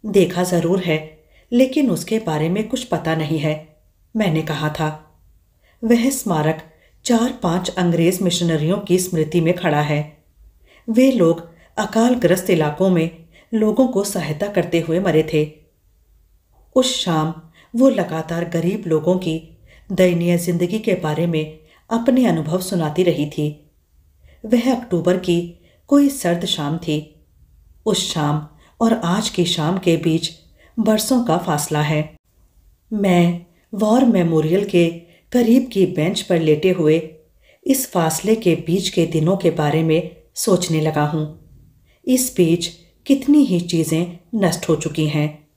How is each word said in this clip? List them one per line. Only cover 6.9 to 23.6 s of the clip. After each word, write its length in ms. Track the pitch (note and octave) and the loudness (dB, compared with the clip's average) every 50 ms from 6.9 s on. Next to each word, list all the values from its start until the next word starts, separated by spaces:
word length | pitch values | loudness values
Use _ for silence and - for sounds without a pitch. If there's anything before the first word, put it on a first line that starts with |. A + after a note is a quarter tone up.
| _ _ _ | _ _ _
चार 340 | - A#3+ A3+ A3+ B3+ C#4 - - | 0 0 2 2 0 -4 -4 -4
पांच 260 | F3+ E3 F#3 F3+ - | -2 -2 -2 -4 -4
अंग्रेज 520 | - F#3 F3+ F3 E3+ E3 E3+ F3 F3+ F3+ | -4 -2 0 0 2 2 2 2 2 0
मिशनरियों 560 | F#3+ F3 E3+ - F3 E3+ E3 D3+ D3 D#3+ F3 - | -2 -2 -2 0 -2 0 0 0 0 0 -2 -2
की 220 | - - F3 F#3 | 0 0 0 0
स्मृति 420 | F3+ - - D#3+ D#3 D3+ - F3 | 0 -2 -2 -2 -2 0 0 0
में 120 | D#3+ E3 F3+ | 2 2 0
खड़ा 280 | F3+ - E3+ D3 D3 | 0 0 0 0 0
है। 420 | D3 D3 D3+ D3 D3+ D3+ - _ _ _ _ _ - - _ _ _ _ _ _ _ - | 0 0 -2 -4 -4 -6 -12 _ _ _ _ _ -20 -20 _ _ _ _ _ _ _ -2
वे 220 | A3+ A3+ C4 C4+ | 2 4 4 4
लोग 380 | B3+ A3+ F3 E3 E3 E3 - - - _ _ _ _ - | 4 4 2 2 2 0 -4 -18 -20 _ _ _ _ -6
अकालग्रस्त 720 | G#3 G3 - A3+ A3+ B3 B3+ A#3+ - D#3+ F3 F#3+ F#3 - | -6 -2 0 2 2 2 2 2 2 2 2 2 0 0
इलाकों 400 | F#3+ D#3+ D#3 D3 D3 - F#3 F#3+ | 0 2 0 -2 0 0 0 2
में 380 | F#3 E3+ D#3+ E3 - - - _ _ - _ _ - | 2 2 0 -2 -6 -12 -20 _ _ -20 _ _ -2
लोगों 340 | A3 G#3+ G#3+ - - C4 A#3+ | 0 0 0 2 2 2 2
को 160 | B3+ G3 G3+ | 2 -2 -4
सहायता 440 | G3+ - F#3+ D#3+ C#3+ D3 - G3+ G3+ | -2 -4 -6 -6 -6 -6 -6 -6 -2
करते 320 | G#3 F#3 D#3+ - - E3+ | -2 -2 -2 0 -2 -2
हुए 200 | D#3 D#3+ D#3+ F3 | 0 0 -2 0
मरे 280 | G3 F#3 D#3 D#3 D#3 D#3 - | 0 2 2 2 0 2 0
थे। 180 | D#3 D3+ D3+ - - _ _ _ _ _ _ _ _ _ _ _ _ _ _ _ _ _ _ _ _ _ _ _ | -2 -2 -2 -6 -20 _ _ _ _ _ _ _ _ _ _ _ _ _ _ _ _ _ _ _ _ _ _ _
उस 240 | C4 B3+ B3+ - - | 2 2 2 -2 -4
शाम 340 | - F#3 E3 D#3 D#3 E3 E3 - - - _ _ _ _ - | -2 -2 0 0 0 -2 -6 -8 -16 -20 _ _ _ _ 0
वो 140 | A3+ C4 C4+ | 4 4 4
लगातार 600 | - G3 E3+ - D#3+ D#3+ D#3+ - E3 E3 E3+ E3+ | 4 2 -4 -4 -4 -8 -6 -6 -4 -6 -6 -4
गरीब 340 | - E3 E3 E3+ G3+ A3 - F3 | -4 -2 -2 0 -2 -2 -2 0
लोगों 300 | D#3+ D#3 D3+ E3+ F#3 F3+ | -2 0 2 0 0 0
की 400 | F#3 F#3 D#3+ D#3+ - - - _ _ - - - _ - | -2 -4 -6 -6 -8 -14 -20 _ _ -20 -20 -20 _ -8
दयनीय 460 | G3 F3 F#3 F3+ F3 E3+ E3+ F3 F3 E3+ | 0 2 2 2 2 2 0 0 0 0
जिंदगी 420 | F3 F#3 F3 E3+ F3 F3 A3 A3 | 0 -2 -2 0 -2 -2 -2 -4
के 140 | G#3+ - F#3 | -2 -2 -2
बारे 340 | F3 - D#3 D3+ D#3 F3 E3+ | -2 -2 -4 -2 -2 -2 -2
में 320 | E3 D#3 D#3 D#3 - - _ _ _ _ _ _ | -2 -2 -4 -6 -10 -20 _ _ _ _ _ _
अपने 360 | A3+ A#3 A#3 - B3 C4 B3+ | -4 0 0 2 2 4 4
अनुभव 360 | G#3 E3+ D#3+ D3+ D3+ E3 F#3 | 2 2 0 -2 -2 -4 -4
सुनाती 420 | F#3 - G3+ F3 E3 D3+ D3 - F#3 | -4 -2 -4 -2 -2 -2 0 0 0
रही 260 | F3 D#3 C#3+ D3 D3 | 0 2 0 -2 -4
थी। 420 | - - D3+ D3+ D3 - | -4 -4 -4 -4 -6 -8